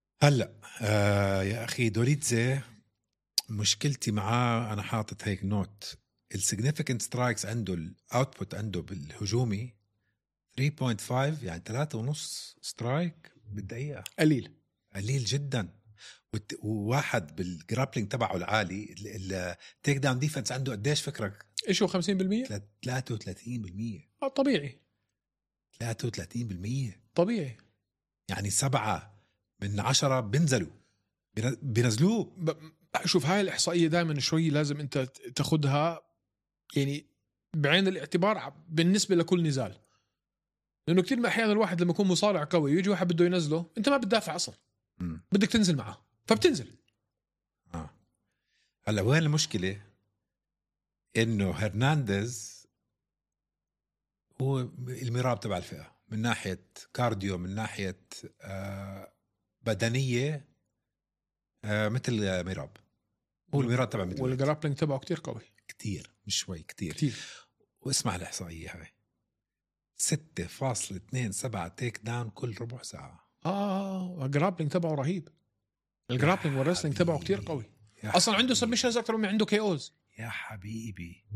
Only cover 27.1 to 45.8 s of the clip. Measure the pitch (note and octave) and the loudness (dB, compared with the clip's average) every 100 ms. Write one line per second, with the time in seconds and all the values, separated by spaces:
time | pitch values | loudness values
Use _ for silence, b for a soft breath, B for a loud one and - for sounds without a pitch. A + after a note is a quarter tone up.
27.1 | - F3+ A#3 C#3 A2+ _ _ _ _ _ | 0 2 2 -4 -8 _ _ _ _ _
28.1 | _ - G2 G2+ - C3+ B2+ G#2+ E2+ - | _ -8 -4 -2 0 2 2 0 -2 -4
29.1 | - _ _ _ _ G2+ G#2 A2+ C3+ C#3+ | -20 _ _ _ _ -4 -2 2 2 4
30.1 | C3 A2 C3 E3 C3 E2+ - _ _ _ | 2 0 2 4 4 0 -8 _ _ _
31.1 | _ _ - A#2 E3 C#3+ A2 A#2+ A2 F3 | _ _ -4 -4 -4 -2 2 4 6 4
32.1 | A3+ - - D#3+ D3 D#3 _ _ - E3+ | 4 -2 -4 -4 -4 -10 _ _ -4 2
33.1 | F3+ C3+ G3 F#3+ - - F3 E3 E3+ E3+ | 2 4 2 2 0 2 4 4 4 2
34.1 | D3 - D#3+ E3 C#3+ D3+ D3 C#3+ C#3+ C3 | 0 2 4 4 2 2 -2 -2 -2 -2
35.1 | - B2 B2+ C#3+ D#3+ C#3+ C#3+ D#3+ E3 - | -6 -10 -4 2 2 4 4 2 -2 -12
36.1 | _ _ _ _ _ _ - C#3 C#3+ - | _ _ _ _ _ _ 0 0 -2 -8
37.1 | _ _ _ _ D#3+ C#3 E3+ G3 F#3 C#3+ | _ _ _ _ -2 4 4 4 0 -2
38.1 | F3+ F#3+ G#3+ C#3 - - D#3+ E3+ G3+ - | 2 2 2 -4 -14 -4 2 4 4 4
39.1 | F3+ E3 F3+ D#3+ C3+ G#2+ - _ _ _ | 2 4 4 2 0 -2 -8 _ _ _
40.1 | _ _ _ _ _ _ _ - F3 F#3 | _ _ _ _ _ _ _ 2 4 4
41.1 | C4 A#3 A3 A3 G#3 A3 E3+ F3 E3 G3 | 2 2 2 4 4 2 2 2 4 4
42.1 | F3 G#3 F#3 D3 F3 C#3+ D#3+ G3 F#3+ F3+ | 4 4 2 2 2 4 4 4 2 2
43.1 | E3 F3 F3+ D3+ D#3 F3 - G#3+ C#4 A3+ | 4 4 4 2 -2 -2 0 2 2 4
44.1 | A3 G3 D#3+ - - _ _ _ _ F2 | 0 0 -6 -6 -8 _ _ _ _ -6
45.1 | D#2+ - G3 G#3+ A#3 F#3+ D3 | -6 0 2 4 4 4 4